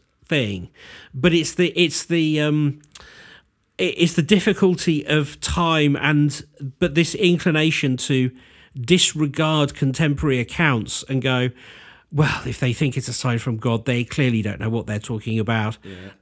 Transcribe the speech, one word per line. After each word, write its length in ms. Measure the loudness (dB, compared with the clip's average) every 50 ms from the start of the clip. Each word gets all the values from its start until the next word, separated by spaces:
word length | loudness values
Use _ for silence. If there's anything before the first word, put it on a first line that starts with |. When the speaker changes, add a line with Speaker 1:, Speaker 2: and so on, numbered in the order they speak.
| _ _ _ _ _
Speaker 1:
thing. 460 | -4 -2 -2 -2 -2 -4 -6 -10 -12 _ -20 -20 -20 -20 -20 -20 -14 -6
But 220 | 0 2 2 2
it's 180 | 2 2 0 0
the, 140 | 0 0 0 2 2
it's 260 | 2 2 2 -2 -2
the, 360 | 0 0 0 2 2 2 0
um, 400 | 2 2 2 2 2 0 -2 -4 -10 -18 -18 -18 -18 -20 -20 -20 -20 -20 -20 -20 _ _ _ _ _ _ _ -4
it, 160 | -2 -2 0 2
it's 140 | 2 2 2
the 100 | 0 0
difficulty 840 | 0 -2 0 0 0 2 2 2 2 2 2 0 0 0 0 0
of 340 | 0 0 0 0 -2 -4 -6
time 540 | -4 -4 -2 0 0 2 2 2 4 2 2
and, 480 | 2 2 2 2 4 2 2 0 -4 -8 -12 _ -14 -14 -14 -4 _
but 160 | -4 0 2
this 180 | 2 2 2 0
inclination 840 | 2 2 2 2 2 2 0 2 2 2 2 0 0 0 0 0 0
to 340 | 0 0 0 0 0 0 -4 -8 -16 -20 -20 -20 -20 _ -12
disregard 1040 | -8 0 2 4 4 4 2 0 0 -2 -2 0 0 0 2 2 2 2 0 0
contemporary 640 | -2 -2 -2 0 2 0 0 0 0 0 0 0 0
accounts 640 | -2 -2 0 2 2 4 4 2 0 -2 -2 -4 -2 -2
and 140 | -4 -2
go, 300 | 0 0 0 0 0 -2 -4 -8 -16 -20 -20 -20 -20 -20 -20 -20 _ _
"Well, 300 | 0 0 0 0 0 -2 -4 -6
if 120 | -4 -2
they 140 | -2 -2 0
think 240 | 0 0 0 0 -2
it's 100 | -4 -4
a 60 | -2
sign 240 | -2 0 0 -2 -2
from 200 | -2 -4 -4 -2
God, 280 | -2 -2 -2 0 -2
they 180 | -2 -2 -2 -2
clearly 380 | -2 -2 0 2 2 2 0
don't 180 | -2 -2 -4 -4
know 100 | -4 -4
what 180 | -2 -4 -4 -4
they're 100 | -6 -6
talking 420 | -4 -6 -6 -6 -6 -4 -2 -2
about." 380 | 0 0 0 0 -2 -2 -6 -8 -14
Speaker 2:
Yeah. 100 | -18 -18 -16 -18 -20 -16 _